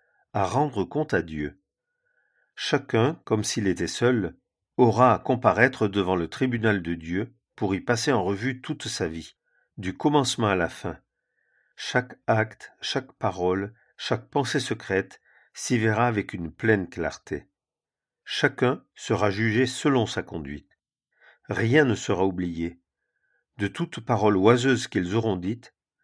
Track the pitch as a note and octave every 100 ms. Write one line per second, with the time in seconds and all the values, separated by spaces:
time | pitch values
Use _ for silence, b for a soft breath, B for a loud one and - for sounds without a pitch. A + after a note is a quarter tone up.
0 | _ _ _ G#2+ F#2 A#2+ D3+ A2 F2+ F2
1 | - F#2+ E2 D#2 D2 - _ _ _ _
2 | _ _ _ _ _ - - C#3+ - A2+
3 | C3 E3 - G#2+ G2+ A#2 G2 F2 E2+ -
4 | A#2+ A#2+ F2 - _ _ _ - A#2+ A2
5 | B2+ G2 - B2+ A2 F2+ C3 - G#2+ G2+
6 | F#2 F#2 E2 - C3 A#2 A2 G2+ E2+ E2
7 | D#2+ F#2 A2+ _ _ - G2+ F#2+ - A2+
8 | D3 A#2+ F#2 G2 B2+ C3 C#3 D3 A#2 -
9 | F2 E2 - _ _ _ _ - F#2 F#2+
10 | D3+ D3 B2 - G#2+ F#2 E2 - F2+ D#2+
11 | _ _ _ _ _ _ _ - - B2+
12 | B2 - - A2 A2+ - - _ - C3+
13 | B2+ - G#2 F#2 F2+ F#2+ G2+ - b b
14 | - A2+ - C#3+ B2+ C#3+ - A2 - G2
15 | F#2+ - b b b - - A#2+ A2 G#2+
16 | B2 G#2 F#2+ F#2 E2 - A2 G#2 E2+ -
17 | D#2 - - D2+ - _ _ _ _ _
18 | _ _ - - C#3 - B2 D3+ - -
19 | - G2+ G#2 G2 A2+ G#2+ B2+ - D3+ C3
20 | G#2 - - E2+ C#2 C#2+ - _ _ _
21 | _ b b b - G#2+ A2+ D3 C3+ G2+
22 | - F2+ G2 F2+ F2 E2 E2+ - _ _
23 | _ _ _ _ _ - G2+ - E3+ -
24 | A2+ A2 G#2+ G2 G#2 A#2+ C3 A#2+ - G2
25 | F2 A2 A2 F#2 F2+ A#2 - _ _ _